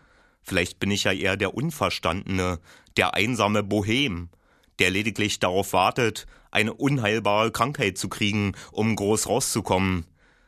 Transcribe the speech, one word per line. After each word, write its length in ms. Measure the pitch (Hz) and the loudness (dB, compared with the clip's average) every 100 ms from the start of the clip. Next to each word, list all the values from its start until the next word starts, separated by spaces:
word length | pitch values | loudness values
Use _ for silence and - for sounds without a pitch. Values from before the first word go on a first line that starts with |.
| _ _ _ _ | _ _ _ _
Vielleicht 360 | - 92 90 - | -4 -2 -2 -2
bin 120 | 98 | -2
ich 140 | 101 | 0
ja 80 | 101 | 0
eher 260 | 95 95 98 | 0 -2 0
der 160 | 95 | -2
Unverstandene, 1040 | 101 160 - 95 - 85 87 - 92 90 85 - - _ - | -2 -6 -2 -2 0 -2 -4 -4 -2 -2 -4 -10 -20 _ 0
der 160 | 92 | 0
einsame 480 | 85 107 113 104 107 | 0 -2 2 2 2
Bohem, 640 | 98 104 101 123 143 87 87 _ _ _ _ - | 0 0 0 0 0 -4 -10 _ _ _ _ 0
der 120 | 92 | 2
lediglich 480 | 95 110 104 104 - | 2 -2 -2 -2 0
darauf 340 | 92 92 95 | 0 0 0
wartet, 540 | 92 98 - 113 110 - - _ | 2 2 2 0 -2 -14 -20 _
eine 240 | - 110 | -2 -2
unheilbare 760 | - 135 139 104 113 101 104 110 | 0 0 2 2 2 2 2 2
Krankheit 460 | - 120 147 104 90 | 2 -2 0 -2 -2
zu 140 | 95 | -8
kriegen, 420 | - 101 104 101 - - | -2 0 2 0 -2 -10
um 220 | - 110 | -2 0
groß 340 | 101 101 107 - | 0 2 0 2
rauszukommen. 800 | 117 - 117 - 92 95 90 82 _ _ _ | 0 0 -2 0 2 2 0 -4 _ _ _